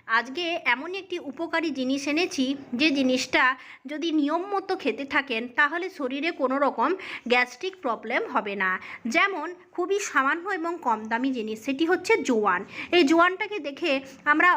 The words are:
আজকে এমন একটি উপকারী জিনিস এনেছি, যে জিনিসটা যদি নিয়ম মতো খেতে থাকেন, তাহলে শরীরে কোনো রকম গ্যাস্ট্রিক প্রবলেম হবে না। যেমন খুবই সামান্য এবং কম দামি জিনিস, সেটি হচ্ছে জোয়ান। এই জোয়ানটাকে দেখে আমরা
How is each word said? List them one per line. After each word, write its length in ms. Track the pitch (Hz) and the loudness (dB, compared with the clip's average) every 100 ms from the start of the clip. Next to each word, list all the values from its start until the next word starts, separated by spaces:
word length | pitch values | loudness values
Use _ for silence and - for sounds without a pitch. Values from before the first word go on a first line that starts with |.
| - 226 | 0 0
আজকে 280 | 240 269 349 349 285 | 0 -2 -2 -2 0
এমন 240 | 247 320 381 | 0 0 -8
একটি 160 | 381 349 285 | -8 -8 -8
উপকারী 380 | 285 330 330 320 | -8 -4 -2 -2
জিনিস 320 | 262 254 277 285 | -2 -2 -2 0
এনেছি, 380 | 294 359 - 254 277 - | 0 0 0 -2 -2 -6
যে 140 | 240 311 | 0 2
জিনিসটা 520 | 277 254 254 - 320 254 262 - - 262 | 2 2 2 0 2 2 0 -6 -18 -12
যদি 240 | 302 330 311 | -6 -2 0
নিয়ম 240 | 277 339 392 | 2 0 -2
মতো 200 | 392 381 370 | -4 -2 -4
খেতে 300 | 277 220 277 | -2 -4 -2
থাকেন, 360 | 294 269 226 247 - | -2 -2 -4 -2 2
তাহলে 260 | 285 339 359 330 | 2 2 -6 -6
শরীরে 320 | 254 277 330 330 | -4 -2 -4 0
কোনো 140 | 254 277 277 | 0 2 2
রকম 240 | 254 254 370 - - - | 2 0 0 -6 -10 0
গ্যাস্ট্রিক 480 | 247 247 - 370 - | 2 2 -4 -10 -6
প্রবলেম 380 | 262 214 226 277 427 | -4 -4 -2 -4 -2
হবে 200 | 254 208 202 | -2 -2 -2
না। 160 | 190 190 - - 233 302 | -2 -2 -6 -12 -2 2
যেমন 320 | 392 370 320 359 - - | 2 0 -8 -12 -12 -6
খুবই 220 | 349 403 - | -2 -2 0
সামান্য 360 | 294 269 320 370 370 | 0 2 0 -2 -4
এবং 140 | 330 349 254 | -4 -4 -2
কম 140 | 220 220 | -2 -2
দামি 180 | 226 269 254 | -2 -2 -2
জিনিস, 200 | 214 226 - | -6 -6 -4
সেটি 200 | 269 320 | 0 0
হচ্ছে 220 | 359 359 440 269 | 2 2 2 2
জোয়ান। 340 | 226 202 180 202 - - | 2 2 2 -2 -12 0
এই 120 | 349 285 | 4 6
জোয়ানটাকে 460 | 330 349 370 415 415 | 6 6 4 -4 -6
দেখে 320 | 285 277 330 269 269 - 294 | -6 -4 -2 -2 -4 -4 2
আমরা 240 | 302 349 | 6 6